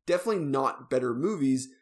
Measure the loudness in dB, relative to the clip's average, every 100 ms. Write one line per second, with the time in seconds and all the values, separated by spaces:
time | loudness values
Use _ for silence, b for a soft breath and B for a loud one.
0 | -2 0 2 -2 0 0 0 -2 -2 0
1 | 0 -2 -2 0 2 2 -2 b